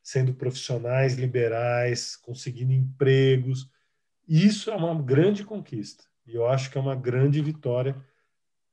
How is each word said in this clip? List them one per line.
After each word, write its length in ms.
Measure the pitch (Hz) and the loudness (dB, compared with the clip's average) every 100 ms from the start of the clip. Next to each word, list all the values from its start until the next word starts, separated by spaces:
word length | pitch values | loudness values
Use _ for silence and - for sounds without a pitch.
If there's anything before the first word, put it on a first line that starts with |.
sendo 320 | - 131 131 127 | -6 0 0 0
profissionais 800 | 123 - - 120 117 131 135 127 | -6 -6 -6 -6 -2 0 0 0
liberais, 1000 | 127 123 117 113 120 120 123 120 - - | -2 0 0 0 0 0 0 -2 -6 -14
conseguindo 560 | - 120 - 120 131 | -16 -14 -12 -6 0
empregos. 1000 | 131 131 - 135 135 135 131 127 131 - _ _ _ _ _ - | 2 0 0 4 6 6 4 0 -4 -8 _ _ _ _ _ 0
Isso 440 | 160 202 214 - | 4 4 2 -2
é 60 | 208 | -2
uma 180 | 165 160 | -2 -2
grande 440 | 127 135 185 208 202 | 2 4 4 2 -4
conquista. 600 | 214 156 113 101 - _ _ 120 | -12 -10 -10 -10 -14 _ _ _
E 80 | 117 | -2
eu 120 | 117 | 0
acho 240 | 131 - | 0 -2
que 80 | 139 | -4
é 20 | |
uma 160 | 135 131 | -4 -4
grande 440 | 127 123 139 147 | -2 2 2 2
vitória 560 | 147 156 131 123 131 135 - _ _ _ _ _ _ | 0 -4 -4 -2 -2 -6 -12 _ _ _ _ _ _